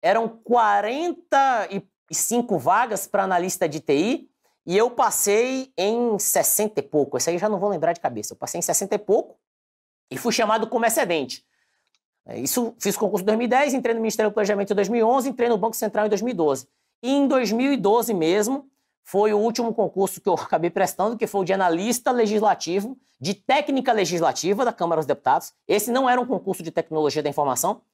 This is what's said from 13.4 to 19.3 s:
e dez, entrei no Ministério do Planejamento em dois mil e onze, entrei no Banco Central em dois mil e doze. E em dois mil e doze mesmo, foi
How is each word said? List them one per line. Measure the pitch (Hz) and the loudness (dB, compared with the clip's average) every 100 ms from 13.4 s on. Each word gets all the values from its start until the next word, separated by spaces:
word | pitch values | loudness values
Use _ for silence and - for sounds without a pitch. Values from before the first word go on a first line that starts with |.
| 240 | 2
e | |
dez, | 247 294 | 2 2
entrei | 262 247 226 | 0 0 0
no | |
Ministério | 226 - 214 | -2 0 0
do | 214 | 0
Planejamento | 202 202 202 | 0 0 0
em | 202 | 0
dois | 196 | 0
mil | 233 | 2
e | |
onze, | 220 269 254 | 2 2 0
entrei | 247 240 | -2 0
no | 226 | 2
Banco | 214 220 | 0 -2
Central | 214 214 214 | -4 0 0
em | |
dois | 202 | 0
mil | 226 | -2
e | 220 | 0
doze. | 151 135 - _ _ _ | 0 0 -4 _ _ _
E | 240 | -2
em | 277 277 | 2 4
dois | 262 226 | 2 2
mil | 226 262 | 0 0
e | 277 | 2
doze | 196 226 226 | 4 2 2
mesmo, | 202 160 190 214 269 - _ _ _ | 0 2 2 0 -2 -8 _ _ _
foi | - 196 214 | -4 0 2